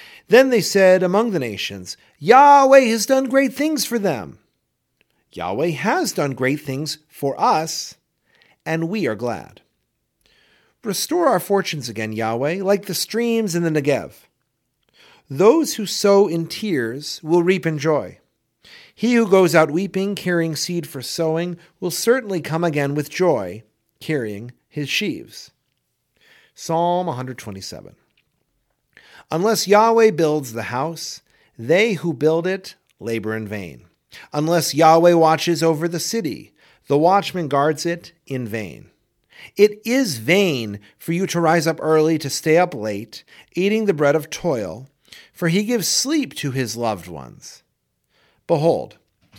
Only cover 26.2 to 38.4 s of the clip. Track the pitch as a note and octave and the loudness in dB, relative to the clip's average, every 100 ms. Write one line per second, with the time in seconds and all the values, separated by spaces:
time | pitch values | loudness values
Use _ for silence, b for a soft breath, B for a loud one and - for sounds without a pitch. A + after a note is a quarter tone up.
26.2 | b b b - - E3 F3 F3 F3+ B2 | b b b -16 -6 -2 0 0 -2 -6
27.2 | B2+ B2+ A2 F#2+ - C#2 G1+ - _ _ | -10 -12 -14 -14 -14 -16 -18 -20 _ _
28.2 | _ _ _ _ _ _ _ B B B | _ _ _ _ _ _ _ B B B
29.2 | B D#3+ G#3 G#3+ F#3 G3+ A3+ A3+ A3 D#3+ | B -2 0 0 4 6 6 6 4 4
30.2 | D#3 D3+ B2+ A2+ G#2 B2 D#3 D#3+ - - | 0 0 -4 -8 -6 -6 -6 -8 -14 -16
31.2 | _ _ _ - A#2 F3 A#3 F3 E3+ B2 | _ _ _ -10 0 2 2 0 -4 0
32.2 | D3+ D#3+ F3 F#3+ - - _ _ A2+ A2+ | 0 0 -2 -6 -10 -20 _ _ -6 -6
33.2 | G#2+ A2 G#2 G#2+ F2 B1 - _ _ B | -4 -6 -8 -10 -12 -16 -20 _ _ B
34.2 | B D3 D#3 F3 - C#3 D#3+ E3 F3 E3+ | B -4 0 0 0 4 6 6 6 6
35.2 | D#3+ D#3 F3 D#3+ E3 D3 E3+ E3 - A3+ | 4 2 0 0 0 0 -4 -6 -6 -6
36.2 | D#3+ - - b b b - C#3+ E3 G3 | -6 -8 -14 b b b -2 2 4 2
37.2 | - F#3 D3+ C#3 D3+ D3+ E3+ E3+ - _ | 0 -6 -2 0 0 -2 -4 -6 -10 _
38.2 | - C3 | -10 -8